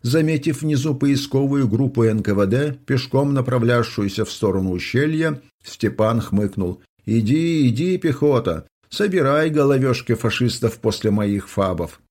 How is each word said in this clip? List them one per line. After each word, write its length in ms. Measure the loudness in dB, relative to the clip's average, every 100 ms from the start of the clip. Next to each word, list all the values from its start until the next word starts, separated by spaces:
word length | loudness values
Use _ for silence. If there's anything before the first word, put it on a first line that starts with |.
Заметив 580 | 0 0 2 0 -2 -2
внизу 340 | 0 0 0 0
поисковую 720 | 2 0 0 0 2 2 2
группу 360 | 2 0 2
Н 180 | 2 2
К 100 | 0
В 120 | 0 2
Д, 300 | 2 0 -6 -2
пешком 480 | -2 0 0 2
направлявшуюся 920 | 0 0 0 2 2 0 -2 -4 -2
в 80 | -6
сторону 380 | -2 -2 0 -2
ущелья, 680 | -2 -2 -2 0 0 -2 -4 _ _
Степан 560 | -20 -4 -4 2 0 2
хмыкнул: 600 | 0 -2 -2 -2 -4 -6 _ _ -2
«Иди, 640 | 0 2 0 0 2 2
иди, 300 | 2 0 0
пехота, 680 | -2 0 2 2 0 -6 -8 _ _
собирай 640 | -4 -2 2 2 2 2
головешки 640 | 2 4 4 2 -2 -2
фашистов 640 | -2 0 0 -2 0 -4 -2
после 340 | -4 -2 0
моих 360 | 0 0 -2 -4
фабов. 520 | -4 -2 -2 -6 -8 _